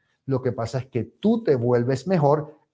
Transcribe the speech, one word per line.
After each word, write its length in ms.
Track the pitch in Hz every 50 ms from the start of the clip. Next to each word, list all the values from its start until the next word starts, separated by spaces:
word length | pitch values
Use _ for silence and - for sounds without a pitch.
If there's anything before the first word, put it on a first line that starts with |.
| _ _ _ _ _
Lo 160 | - 135 123
que 100 | - 127
pasa 260 | 117 - 117 110 - 131
es 80 | 123
que 180 | - - 120 104
tú 400 | - _ _ - 208 226 226 226
te 120 | - 147
vuelves 520 | 123 117 120 123 120 120 120 135 131 - 180
mejor 480 | 190 175 147 139 147 156 151 - - _ _ _